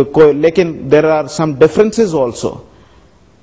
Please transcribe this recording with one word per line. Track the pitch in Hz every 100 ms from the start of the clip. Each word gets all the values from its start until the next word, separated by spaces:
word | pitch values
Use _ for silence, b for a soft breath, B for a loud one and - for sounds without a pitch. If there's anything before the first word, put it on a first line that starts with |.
| 139
کو-، | 151 156
لیکن | 143 160 165 170 151 139 147
there | 156
are | 156 139 -
some | 160
differences | 135 156 - 214 214 220 160
also۔ | 127 110 107 - - b b b b b _ _